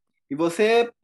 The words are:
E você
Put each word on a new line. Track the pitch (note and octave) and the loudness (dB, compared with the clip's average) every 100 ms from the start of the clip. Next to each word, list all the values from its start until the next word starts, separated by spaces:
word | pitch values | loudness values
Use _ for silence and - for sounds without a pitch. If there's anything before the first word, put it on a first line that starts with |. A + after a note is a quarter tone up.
| _ _ - | _ _ -10
E | C#3 | -4
você | E3+ E3+ G#3+ A#3 A#3 - | -2 0 2 2 0 -6